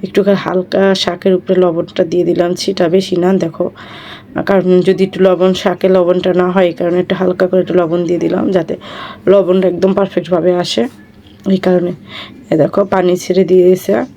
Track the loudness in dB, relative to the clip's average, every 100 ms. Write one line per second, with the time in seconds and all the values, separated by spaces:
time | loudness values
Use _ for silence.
0 | -2 0 2 2 0 -4 -2 0 2 0
1 | -2 -2 0 0 0 2 2 0 -6 -2
2 | -2 0 0 0 0 -2 -4 -2 0 0
3 | 0 -2 0 0 -2 -4 -6 -6 -20 -20
4 | -20 -20 -12 -8 0 0 4 2 2 0
5 | -2 2 2 4 2 0 -2 -2 2 2
6 | 2 0 0 0 0 2 0 0 -2 -2
7 | -2 -2 -2 0 0 0 0 0 0 -2
8 | -2 -2 -2 -2 0 0 -2 -8 -10 -16
9 | -16 -8 2 2 4 2 0 0 0 0
10 | -2 -4 -2 0 0 0 -2 -2 -4 -6
11 | -20 -20 -20 -12 -2 0 2 0 0 -8
12 | -14 -18 -18 -20 -4 0 0 0 0 0
13 | 0 0 0 0 2 4 4 2 0 -4
14 | -4